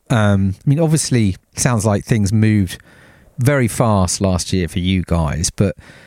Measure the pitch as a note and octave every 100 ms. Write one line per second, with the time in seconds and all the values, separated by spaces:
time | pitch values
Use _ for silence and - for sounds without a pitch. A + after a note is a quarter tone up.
0 | - A#2+ G#2 G2 G2 F#2 - C#3+ D#3+ D#3+
1 | - B2+ G#2 F2+ _ - C#3 A#2 G#2+ G2+
2 | - A#2 G2 G#2+ A2 G#2+ F#2 - - -
3 | - - _ - B2 C#3+ A#2+ - A#2+ G2+
4 | F2+ - G2 F2+ - F#2 E2 F2 F2+ F#2+
5 | E2 E2+ D#2 C#2 F2+ - G2+ - - -